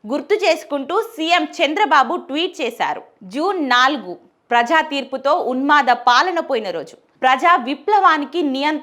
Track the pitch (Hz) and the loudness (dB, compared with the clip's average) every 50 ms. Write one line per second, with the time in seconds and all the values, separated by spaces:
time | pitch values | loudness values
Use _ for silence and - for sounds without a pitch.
0 | - 208 254 294 - - 415 381 381 381 320 - - - 285 285 269 269 349 427 | -6 -4 -6 -6 -2 -2 -2 0 2 0 0 0 -4 -8 -6 -8 -6 -4 -4 -4
1 | 453 453 - 302 320 330 349 349 311 302 - - 330 285 311 415 427 330 311 294 | -4 -4 -8 -6 -2 0 0 0 0 -4 -2 -2 -2 0 2 0 0 4 4 2
2 | 262 233 330 349 349 - 269 302 339 370 359 - 294 233 233 - 175 147 151 - | 4 2 -2 -6 -6 -6 -4 -4 -4 -4 -4 -6 -6 -6 -4 -4 -4 -4 -4 -8
3 | - _ _ _ 208 180 190 269 320 392 403 359 294 262 240 247 254 269 302 254 | -10 _ _ _ -20 -12 -6 -4 -4 -2 -2 -2 -2 0 2 2 2 2 0 -4
4 | 196 180 175 - _ _ _ _ _ _ 240 240 233 247 330 320 311 311 285 277 | -8 -12 -16 -16 _ _ _ _ _ _ 0 0 2 2 2 0 0 0 -4 -6
5 | 262 - - 262 262 277 311 349 - 233 254 254 269 285 294 294 269 269 240 240 | -6 -6 -10 -4 0 0 0 0 0 -2 -4 -2 2 2 4 4 4 2 0 2
6 | - - 240 254 311 370 349 339 320 320 277 226 214 190 170 165 139 - - _ | 2 2 4 4 2 2 -2 -4 -4 -2 -4 -4 -4 -6 -8 -8 -10 -10 -16 _
7 | _ _ _ _ 240 254 262 262 302 339 349 370 233 247 294 285 - - 415 403 | _ _ _ _ 2 2 2 4 4 4 4 4 2 -4 -6 -6 0 2 2 4
8 | 381 349 311 302 285 - - 349 349 285 262 269 277 302 311 294 | 6 4 4 2 -2 -4 -4 -2 -2 -2 -2 -2 -2 -2 -2 0